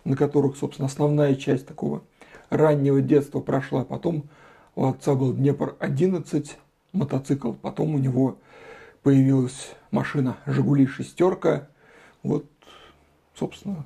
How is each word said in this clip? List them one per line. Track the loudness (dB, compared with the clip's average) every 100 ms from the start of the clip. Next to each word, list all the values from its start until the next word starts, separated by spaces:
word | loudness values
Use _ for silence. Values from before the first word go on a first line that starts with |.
на | -4 0
которых, | 2 2 0 -2
собственно, | -8 -4 -6
основная | 0 0 2 2 2
часть | 0 -2 -4
такого | -8 -6 -6 -10 _ -20 -20 -4
раннего | 2 4 4 4 2
детства | 4 2 2 -4
прошла. | -2 -2 -2 -4 -4
Потом | -4 -4 -4 -6 -16 -20 -20 _ -2
у | -2
отца | 0 0
был | 0 0
«Днепр | 0 0 0 -4 -6
одиннадцать», | -4 0 0 0 -2 -4 -6 -12 _ _ _
мотоцикл, | -4 -2 -4 -2 -4 -4
потом | -8 -8 -4 -2
у | 0
него | 0 2 0 -2 _ -20 -20 -20 -20 _
появилась | 4 4 6 2 0 -6 -16 -20 _
машина | -4 -2 -2 -2 -4 -4
«Жигули | 0 2 4 2
шестерка». | 0 -10 0 0 2 0 0 -4 _ _ -20 -20 _
Вот, | -4 -4 -6 _ -20 -20 -20 _ _ _ _ -10
собственно, | -10 -8 -10 -10